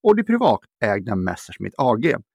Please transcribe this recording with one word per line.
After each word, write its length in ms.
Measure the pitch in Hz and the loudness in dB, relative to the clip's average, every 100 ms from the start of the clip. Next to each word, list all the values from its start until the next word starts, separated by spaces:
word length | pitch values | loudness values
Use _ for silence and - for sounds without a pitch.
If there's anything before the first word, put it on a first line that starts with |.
och 140 | 202 214 | 4 2
det 80 | |
privatägda 920 | 214 240 214 104 _ _ 107 101 98 98 | 2 2 2 0 _ _ -2 -2 -2 -2
Messerschmitt 580 | 92 87 - - 98 - | -2 -6 -12 -12 -12 -2
A 160 | 131 | 0
G 220 | 113 160 117 - | 2 0 -4 -8